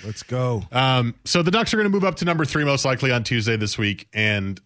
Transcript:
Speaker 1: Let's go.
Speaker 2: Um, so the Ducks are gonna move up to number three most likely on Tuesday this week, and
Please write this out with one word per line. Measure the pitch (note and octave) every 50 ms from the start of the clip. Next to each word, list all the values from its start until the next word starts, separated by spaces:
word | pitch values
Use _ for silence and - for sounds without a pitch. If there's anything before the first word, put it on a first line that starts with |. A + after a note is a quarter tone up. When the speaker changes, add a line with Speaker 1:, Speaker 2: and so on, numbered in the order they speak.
| -
Speaker 1:
Let's | G#2+ G#2 - -
go. | - B2 B2+ B2+ B2 A#2+ G#2 F2+ -
Speaker 2:
Um, | A#2 B2+ C3 C3 C3 B2+ A#2+ A#2 A2+ - -
so | - - F3 E3
the | F3+
Ducks | F3+ A3+ A3+ - -
are |
gonna | G#3+ G#3 G3+
move | G3 G3+ F#3
up | F#3+ F#3
to | - F3
number | F3 E3+ D#3 D3+
three | C3+ - D#3 D3
most | C#3+ C#3 C3+ -
likely | C3+ C3 A#2 - C3
on | B2 A#2+ G#2+
Tuesday | - B2 A#2 G#2 A#2+ A2+
this | G#2+ G#2+ G2+ -
week, | - G#2+ G#2 G2 - - -
and | - A2 G#2+ G#2+ G#2 G2+ F#2+ G2 F#2+ - -